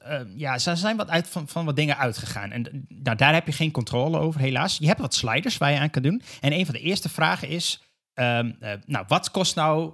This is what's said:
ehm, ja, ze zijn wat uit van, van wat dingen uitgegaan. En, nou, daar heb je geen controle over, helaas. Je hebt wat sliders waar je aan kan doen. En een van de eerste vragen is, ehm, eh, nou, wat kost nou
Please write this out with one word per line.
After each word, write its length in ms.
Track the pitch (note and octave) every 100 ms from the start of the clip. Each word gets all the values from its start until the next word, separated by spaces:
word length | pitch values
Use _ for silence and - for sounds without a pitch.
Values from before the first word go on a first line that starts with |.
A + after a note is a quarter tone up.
ehm, 260 | C3+ C#3+ G#2+ G#2
ja, 200 | C#3+ B2+
ze 180 | F3+ E3+
zijn 220 | G#3 A3
wat 120 | F3+
uit 180 | E3+ E3+
van, 200 | F3+ D3
van 180 | E3+ D#3+
wat 100 | C#3
dingen 220 | D3+ C#3+
uitgegaan. 540 | B2+ - - G2+ G2+
En, 340 | A#2+ A#2 C#3 -
nou, 300 | - C3+ A2
daar 160 | C#3+
heb 120 | D#3+ D#3+
je 60 |
geen 180 | C#3+ D#3+
controle 480 | C#3 A2 A#2+ D3+ D#3
over, 200 | D#3+ D#3
helaas. 360 | C3 C3 F#3 -
Je 100 | D3+
hebt 120 | A3
wat 140 | C3+
sliders 440 | - A#2 B2+ A#3 -
waar 140 | C#3+
je 80 | C#3+
aan 100 | D3+
kan 120 | -
doen. 200 | C3+ A#3 - -
En 120 | C#3+
een 120 | D#3+ D#3+
van 80 |
de 80 | A2+
eerste 280 | D#3 G3 -
vragen 380 | - D#3+ F3+ C#3+
is, 320 | E3+ - - _ _ _
ehm, 380 | - B2 A#2+ A#2+ -
eh, 140 | G#2+ G2+ C#3
nou, 200 | A#2+ F#2
wat 240 | E3 -
kost 240 | G3 F3+ -
nou 380 | D#3 D#3 D#3+